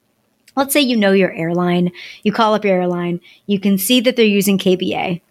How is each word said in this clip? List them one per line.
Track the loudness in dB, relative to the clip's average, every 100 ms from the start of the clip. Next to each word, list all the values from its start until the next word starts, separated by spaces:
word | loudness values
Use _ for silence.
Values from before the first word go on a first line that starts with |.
| _ _ _ _ _ -4
Let's | -2
say | 0
you | 0 2
know | 2
your | 2 2
airline, | -2 -4 -2 0 0 0 -4 -18 -8
you | -4
call | 0 0
up | 2
your | 0
airline, | 0 0 -2 -4 -6 -10 -14 -4
you | -2
can | 0 0
see | 2 0
that | 2
they're | 2
using | 2 2 2 2
K | 2 0
B | -2
A. | -4 -4 -6 _